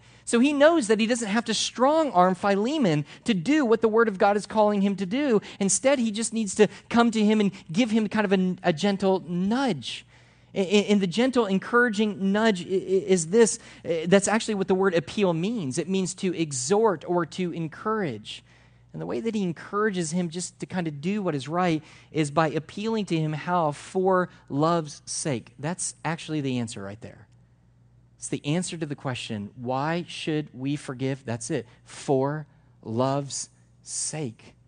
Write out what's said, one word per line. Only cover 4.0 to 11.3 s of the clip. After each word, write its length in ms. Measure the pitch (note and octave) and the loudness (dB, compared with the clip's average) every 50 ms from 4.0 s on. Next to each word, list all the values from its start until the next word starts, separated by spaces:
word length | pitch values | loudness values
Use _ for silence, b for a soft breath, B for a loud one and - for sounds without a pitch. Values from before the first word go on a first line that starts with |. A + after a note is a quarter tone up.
| A#3 A3 | 2 2
of 80 | G3 F3+ | 2 2
God 180 | A3 G3+ G#3 | 2 2 2
is 100 | G#3 F#3+ | 2 -2
calling 360 | - - A3 G#3 G#3 G#3 G3+ | -2 2 2 4 4 4 2
him 160 | F#3+ G3+ G3 F3+ | 2 0 0 -2
to 80 | G3+ | -4
do. 340 | F3 G#3 C4+ D4+ C#4 A3+ G3 B B B B | -4 -2 -2 2 2 2 2 B B B B
Instead, 420 | G3 G3 F#3+ - - C4 C#4+ C4+ | 0 0 0 2 2 2 2 2
he 120 | A3+ A3+ | 0 -2
just 220 | G3+ A3 A#3 - A3 | -2 -4 -6 -4 -2
needs 200 | A3+ A3 F#3+ - | -4 -4 -2 2
to 120 | - G#3+ B B B B _ | 2 2 B B B B _
come 220 | - A#3 A#3 A#3+ | 2 4 4 4
to 120 | G#3 A3 G#3 | 4 2 4
him 160 | G#3 A3 A3 | 4 4 4
and 140 | G#3 F#3+ B B B - | 2 2 B B B -4
give 200 | D#3 F#3+ B3+ A3 | 0 0 0 2
him 180 | G#3 A3+ G#3+ G3 | 2 0 0 0
kind 160 | - G#3+ G#3 | 0 0 2
of 80 | F#3+ G3+ F#3+ | 2 2 2
a, 200 | F#3 F#3 F3+ - | 2 0 -2 0
a 120 | - F3 F3 | 0 0 0
gentle 500 | C#3+ G3 G#3 G3 F#3 G3 F#3+ F#3+ F3+ C#3+ | 2 2 0 0 2 2 2 2 2 0
nudge. 800 | E3 F3 F3 F#3 G3 A3+ C4 C#4 B3+ F#3 C3+ A2+ - - - - b b b b b b b b b b | -4 -2 -2 0 0 0 0 0 0 -2 -2 -6 -10 -12 -12 -14 b b b b b b b b b b
A-, 60 | F#3+ | -2
a-, 320 | G3 E3 G3 G#3 F#3+ G3 | 0 4 4 2 4 4
and 80 | G#3 G#3 | 4 4
the 80 | F#3+ F3+ | 4 2
gentle, 380 | D#3 A3 A#3+ C4+ | 2 2 0 2